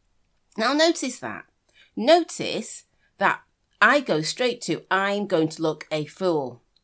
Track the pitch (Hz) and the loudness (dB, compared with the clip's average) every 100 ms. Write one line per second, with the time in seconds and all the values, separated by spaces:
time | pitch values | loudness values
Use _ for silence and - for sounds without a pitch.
0 | _ _ _ _ _ - 233 294 330 330 | _ _ _ _ _ -4 0 2 2 2
1 | 262 - 240 196 - _ _ _ _ - | -4 -6 -10 -12 -16 _ _ _ _ -2
2 | 240 349 330 - - 190 220 - - _ | 4 4 4 -4 -4 -4 -6 -8 -12 _
3 | _ - 190 - _ _ _ - 214 285 | _ -2 0 0 _ _ _ 2 4 4
4 | 269 156 156 - 247 240 - 160 - 190 | 2 0 0 -2 -2 -2 -4 -4 -2 0
5 | 196 202 202 170 160 160 160 156 - 156 | 0 -2 0 0 0 0 -4 -4 -6 -6
6 | 147 - 190 156 127 120 _ _ | -6 -4 -2 -2 -4 -12 _ _